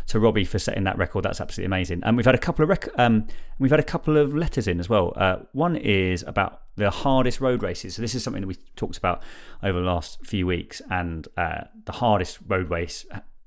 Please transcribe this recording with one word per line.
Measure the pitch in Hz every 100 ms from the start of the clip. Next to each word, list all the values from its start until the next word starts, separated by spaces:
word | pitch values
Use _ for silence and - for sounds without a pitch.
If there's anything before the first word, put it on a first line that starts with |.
| -
to | 113
Robbie | 113 104 92
for | 101
setting | - -
that | 95 -
record. | 87 101 92
That's | -
absolutely | - - 92
amazing. | 92 87 85
And | 107 120
we've | 120
had | 131
a |
couple | - 165
of | 156
rec-, | 185 - -
um, | 120 110 110 - - -
we've | 131
had | 156
a |
couple | 135 165 - 151
of | 143 143
letters | 165 - 101
in | 87
as | 87
well. | 107 87 -
Uh, | 95 92 -
one | 131 170 160
is | 107 98 92 87
about | - - 92 - - -
the | 101
hardest | - 139 135 127 -
road | 131 123
races. | 98 90 98 -
So |
this | 113
is | 123
something | - 98
that | 98
we | 92 - -
talked | 107 -
about | 92 87 - - - -
over | 101 90
the | 90
last | 87 - -
few | - 101 90
weeks, | 85 - - -
and, | 92 87 80 - -
uh, | 82 76 - - -
the |
hardest | - 120 104 90 - -
road | 95 80
race, | 85 85 - - - - -